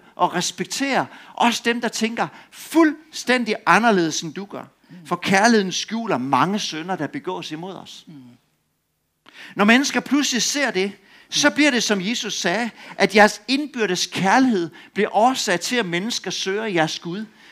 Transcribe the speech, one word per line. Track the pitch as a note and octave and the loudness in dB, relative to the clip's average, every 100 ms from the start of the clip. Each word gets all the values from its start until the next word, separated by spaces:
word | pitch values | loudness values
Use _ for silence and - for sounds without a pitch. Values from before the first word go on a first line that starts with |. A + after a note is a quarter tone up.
| - - | -10 -2
og | F3 | 0
respektere | F3 - - F3+ - C#4 A3+ C3 - - | 0 -4 -6 -8 -4 -2 0 -2 -8 -12
også | - A#3 A3 A#3 | 0 0 0 -2
dem, | A#3+ | -2
der | A#3 | -4
tænker | - A3 A#3 E3+ - - | -2 -4 -2 -6 -8 -20
fuldstændig | - - D#4 D#4+ C#4+ - - - B3 A3 G3+ - | -20 0 4 4 2 -12 -10 0 0 0 -2 4
anderledes, | F3+ A#3 G3 E3 D3 | 4 6 2 2 -2
end | E3 | -8
du | D#3+ G3 | -10 -12
gør. | B2+ B2 _ _ F3+ D#3+ | -12 -14 _ _ -16 -8
For | F3 | -6
kærligheden | - F#3+ A3+ A3+ F#3 | 2 4 6 4 2
skjuler | - - A3+ A3 C#3+ | -4 -6 -6 -2 -2
mange | C3 C3 D#3+ G3+ | 0 0 2 -2
synder, | - D#3 F3 F#3 | -6 -8 -6 -6
der | F3+ | -6
begås | C#3+ E3 F3+ D#3 | -8 -8 -8 -10
imod | D#3 F#3 E3 | -12 -12 -16
os. | - - - D3 B2 A#2+ _ _ _ _ _ _ _ _ _ - - - | -18 -20 -20 -20 -20 -20 _ _ _ _ _ _ _ _ _ -20 -10 0
Når | G3+ | 4
mennesker | A#3+ C#4+ B3 | 4 2 -4
pludselig | - C#4 C4 A#3 | 0 0 0 -2
ser | - C#4+ C4 | -2 -2 -2
det, | F#3 G3 - _ - - | -2 -4 -6 _ -20 -8
så | - C#4+ | 2 2
bliver | - D4 | 4 2
det, | B3 | 2
som | F#3+ G3+ | 0 -2
Jesus | F3+ A#3+ G#3+ - | -2 -4 -6 -4
sagde, | F#3 G3 A#3 - - - | -2 -2 -4 -8 -12 -2
at | F#3+ G#3+ | 2 6
jeres | G#3 - - | 6 4 -4
indbyrdes | C#4 D4 B3 G3+ F3+ - | -2 -2 -2 -2 -2 -4
kærlighed | - F#3+ A#3 C4 G#3 E3+ - - | -2 2 4 4 2 -2 -10 -10
bliver | - G#3 G3 | -4 0 2
årsag | A#3+ C4 - F3 | 2 0 -2 -2
til, | - B3 | -2 -2
at | F#3+ | -2
mennesker | E3+ G#3+ - F#3+ | -4 -4 -6 -8
søger | - F#3+ G3+ A3 | -8 -6 -4 -2
jeres | E3+ D#3+ - | 0 -2 -4
Gud. | F3 F#3 A3 _ - | -8 -10 -10 _ -20